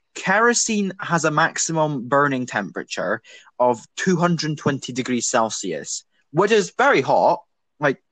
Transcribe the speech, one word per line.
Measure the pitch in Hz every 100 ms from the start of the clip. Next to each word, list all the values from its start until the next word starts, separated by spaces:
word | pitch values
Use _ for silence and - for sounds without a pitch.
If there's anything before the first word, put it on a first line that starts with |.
| _
kerosene | - - 202 233 233 - 208 190 -
has | - 170 156
a |
maximum | 151 160 - - 160 151 143 120
burning | 143 143 131 123
temperature | 113 95 95 - - 87 110 - - - -
of | 123 117 - -
two | 190 170
hundred | 175 165 156 151
twenty | 151 135 -
degrees | 127 123 123 -
Celsius, | 123 113 - 95 78 - - _ _ _
which | 151 202
is | 220 175 -
very | 269 220
hot. | 139 113 110 - _ _ _ -
Like, | 147 127 _